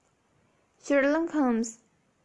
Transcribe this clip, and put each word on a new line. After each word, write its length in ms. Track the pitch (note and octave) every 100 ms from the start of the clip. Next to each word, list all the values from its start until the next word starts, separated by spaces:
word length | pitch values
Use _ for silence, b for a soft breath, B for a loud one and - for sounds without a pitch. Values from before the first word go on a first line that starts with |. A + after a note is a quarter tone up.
| _ _ _ _ _ _ _ _
Sherlock 500 | - C#4+ C#4 D#4 E4
Holmes 460 | D4+ B3+ A3+ A#3 - _ _ _ _